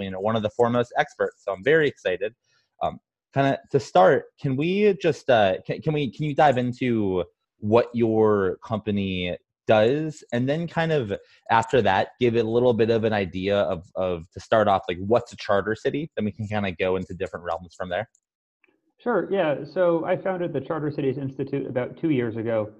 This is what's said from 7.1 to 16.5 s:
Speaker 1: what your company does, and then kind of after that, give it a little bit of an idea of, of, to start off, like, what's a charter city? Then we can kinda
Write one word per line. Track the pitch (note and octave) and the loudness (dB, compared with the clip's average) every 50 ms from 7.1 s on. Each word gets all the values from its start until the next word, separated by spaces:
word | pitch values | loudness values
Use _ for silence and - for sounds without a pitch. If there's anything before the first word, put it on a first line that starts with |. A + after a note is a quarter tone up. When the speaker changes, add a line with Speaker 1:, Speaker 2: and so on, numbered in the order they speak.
| F#2 F2+ E2+ - _ _ _ _ _ _ | 0 -2 -4 -4 _ _ _ _ _ _
Speaker 1:
what | - G#2 G#2+ A#2+ B2 - - | -2 4 4 4 4 4 0
your | A#2 A#2 A2+ A2 A2 A2 G#2+ G#2 G2+ G2 F#2 F2 - - | 0 0 2 4 4 4 4 4 4 2 0 -2 -4 -6
company | - A2+ G#2+ - G#2+ G2+ G2+ G2 F#2+ F#2 F2+ F2+ F2+ F2 - - _ _ _ _ | -6 -6 -4 -4 -2 -2 -2 -2 -2 -4 -4 -4 -4 -6 -8 -10 _ _ _ _
does, | - A2+ A2 G#2+ A2+ C3+ D3+ D#3 D#3 D3+ - - - - | 4 4 6 6 4 2 2 -2 -4 -8 -10 -10 -6 -4
and | A#2+ B2+ C3 | -2 -2 -2
then | C#3+ D#3+ F3 D#3+ | -2 -2 -4 -4
kind | - E3+ E3 E3 D#3+ | -4 -2 -2 0 0
of | D3 B2 G2+ G2 - - _ _ _ _ - | 0 -2 -2 -6 -8 -8 _ _ _ _ 2
after | G#2+ A2+ A2 - - C3 G#2 | 2 2 2 4 2 2 4
that, | G2 F#2+ G2 - - - _ | 4 2 2 0 -2 -2 _
give | B2 A#2+ A2+ | 0 2 2
it | A#2 A2+ | 2 0
a | A2 | 0
little | A2+ A#2+ B2 B2+ A#2+ | 0 2 2 2 4
bit | G#2+ A2+ A2 | 4 2 2
of | A#2 A2+ G#2+ | 2 2 0
an | A2+ G#2+ | 0 0
idea | G#2 G2 F2 D#2 F#2 F#2 G2 G2+ G2+ G2 | 0 -2 -2 -4 -4 -2 0 0 2 0
of, | D#2 F#2 E2+ F2+ - _ | 0 -2 -6 -8 -10 _
of, | F#2 F#2 F#2 F2+ E2+ E2 - | -4 -4 -2 -4 -6 -8 -12
to | _ G2 | _ -20
start | - - - A2+ G#2+ G2+ | -4 0 2 4 4 4
off, | G2 F#2 - - | 2 2 0 -2
like, | F2+ F2 | -6 -6
what's | G2 G2+ A2+ A#2+ - - - | -2 0 0 0 0 -2 -10
a | - | -14
charter | - - G#2 G2 F#2 G#2 G#2+ | -4 -2 -2 0 0 -2 -4
city? | - - C#3 C#3 C#3+ D#3 E3 - | -4 -4 -4 -4 -4 -6 -8 -6
Then | - G#2+ | -6 -4
we | G#2+ | -4
can | G2+ - A2+ | -4 -6 -8
kinda | G2 | -6